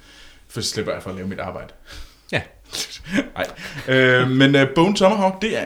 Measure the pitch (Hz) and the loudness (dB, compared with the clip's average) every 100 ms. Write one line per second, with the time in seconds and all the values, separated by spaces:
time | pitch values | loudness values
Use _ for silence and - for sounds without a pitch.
0 | - - - - - 117 - 107 104 - | -20 -20 -20 -20 -14 -8 -6 -4 -6 -8
1 | 98 92 95 92 92 - - - - - | -10 -10 -8 -8 -8 -10 -14 -20 -20 -18
2 | - _ - 156 - - - - - - | -18 _ -8 -8 -8 -16 -14 -10 -10 -12
3 | 156 196 262 - - - - 143 131 131 | -6 -4 -4 -6 -10 -10 -16 -8 0 4
4 | 127 127 127 131 135 139 135 165 180 202 | 6 4 4 4 6 6 4 4 2 4
5 | 190 214 190 185 220 127 | 2 4 0 0 -4 -4